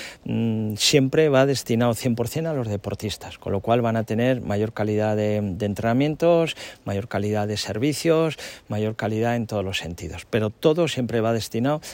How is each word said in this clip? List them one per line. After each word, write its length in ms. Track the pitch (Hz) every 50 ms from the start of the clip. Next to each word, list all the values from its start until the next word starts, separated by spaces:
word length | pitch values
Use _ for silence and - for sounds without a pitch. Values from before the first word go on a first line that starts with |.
| - - - - -
mm, 480 | - 113 110 113 113 110 110 110 107 107
siempre 560 | 104 - - - 143 135 135 135 156 156 156
va 160 | 139 131 135
destinado 480 | 139 139 120 - - 120 113 120 120 113
cien 220 | - - 131 117
por 120 | 113 120 117
cien 200 | - 147 160 165
a 80 | 156
los 120 | 135 120 110
deportistas, 720 | 104 98 - 101 - - - 107 - - - - - -
con 140 | - -
lo 80 | 95 98
cual 220 | - - 117 123
van 140 | 120 117 113
a 100 | 113 110
tener 360 | - 110 107 120 127 131 123
mayor 320 | - - 104 104 107 110 113
calidad 420 | - 107 107 107 107 107 107 107
de, 240 | 107 107 107 107 107
de 260 | 104 101 90 87 107 104
entrenamientos, 880 | 101 - 120 117 117 127 139 151 156 143 - 170 175 170 165 156 - - - - - - _
mayor 240 | - 101 101 95 -
calidad 400 | - 101 98 104 107 104 104 104
de 100 | 107 104
servicios, 840 | - - 101 110 123 151 147 - - 170 160 160 165 160 143 - - - - - - -
mayor 260 | 107 104 107 107 107
calidad 400 | - - 107 110 107 113 120 120
en 100 | 120 117
todos 180 | 107 - 104 95
los 140 | 95 95 -
sentidos. 480 | - 82 85 - - 80 90 87 - -
Pero 220 | - 117 107 107
todo 380 | 107 - - 165 156 165 170 156
siempre 340 | - - 127 110 117 117
va 120 | 110 113 117
destinado. 460 | 113 107 - - 117 117 135 151 156 - -